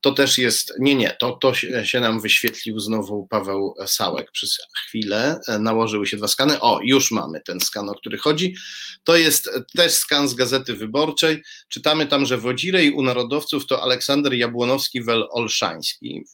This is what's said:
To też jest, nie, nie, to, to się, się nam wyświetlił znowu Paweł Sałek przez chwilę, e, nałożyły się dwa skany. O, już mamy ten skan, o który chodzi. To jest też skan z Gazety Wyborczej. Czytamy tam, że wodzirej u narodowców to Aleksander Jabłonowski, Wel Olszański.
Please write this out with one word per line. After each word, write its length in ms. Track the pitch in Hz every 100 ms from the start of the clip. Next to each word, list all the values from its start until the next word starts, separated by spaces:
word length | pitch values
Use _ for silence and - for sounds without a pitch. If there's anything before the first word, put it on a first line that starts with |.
To 120 | 135
też 260 | 139 135 -
jest, 360 | 123 110 - -
nie, 160 | 135
nie, 220 | 139 104 -
to, 120 | 120
to 220 | 123 135
się, 320 | 127 - 123 104
się 140 | 127
nam 200 | 117 113
wyświetlił 600 | 107 - 120 - - 110
znowu 460 | 104 110 98 104 95
Paweł 480 | 107 95 98 98 - 98
Sałek 440 | - 95 76 -
przez 260 | - - - - - -
chwilę, 540 | 113 104 104 131 127 -
e, 100 | 110
nałożyły 480 | 110 113 113 104 101
się 100 | 107
dwa 120 | 104
skany. 320 | - 139 147
O, 200 | 117 104
już 280 | 110 135 131
mamy 300 | 110 71 80
ten 200 | - 90
skan, 280 | - - 101
o 60 |
który 240 | 104 - -
chodzi. 360 | 151 156 180 185 - - - -
To 120 | - 170
jest 340 | 160 147 - 127 - -
też 160 | 170
skan 360 | - - 147 143
z 60 |
Gazety 400 | 123 127 135 131
Wyborczej. 680 | 107 110 127 156 147 160 156 - - _
Czytamy 380 | - 135 151 143
tam, 200 | 143 135
że 120 | 127
wodzirej 520 | 117 131 175 185 156
u 120 | 143
narodowców 640 | 131 123 117 143 151 147 139
to 160 | 131
Aleksander 520 | 123 127 - 139 143
Jabłonowski, 680 | 127 120 120 120 135 - 131
Wel 240 | 117 117 104
Olszański. 960 | 117 113 - 98 82 - - - - -